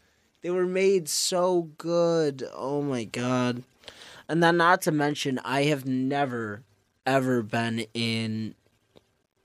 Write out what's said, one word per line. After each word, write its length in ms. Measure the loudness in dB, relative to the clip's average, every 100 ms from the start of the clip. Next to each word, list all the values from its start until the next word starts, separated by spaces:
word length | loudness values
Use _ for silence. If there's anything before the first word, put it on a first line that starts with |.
| _ _ _ _
They 80 | -4
were 160 | -2 0
made 420 | 2 4 2 0
so 600 | -2 0 0 2 0 -2 -8
good. 680 | -2 2 2 2 0 -2 -8
Oh, 280 | -8 -4 -2
my 220 | -2 -2 -4
God. 580 | -4 0 0 0 -4 -10 _ -20 -20 -20 -18 -4
And 160 | 2
then 140 | 4 6
not 240 | 6 4
to 100 | 2
mention, 480 | 0 0 -2 -2 -4 -2
I 180 | 0 2
have 200 | 0 -2
never, 760 | -2 0 0 -2 -2 -6 -10 -14 _ _ _ 0
ever 360 | 2 2 0
been 420 | 0 -2 -2 -4 -4
in 600 | -4 -2 -2 -2 -4 -6 -10 _ _ _ _ _ _ _ _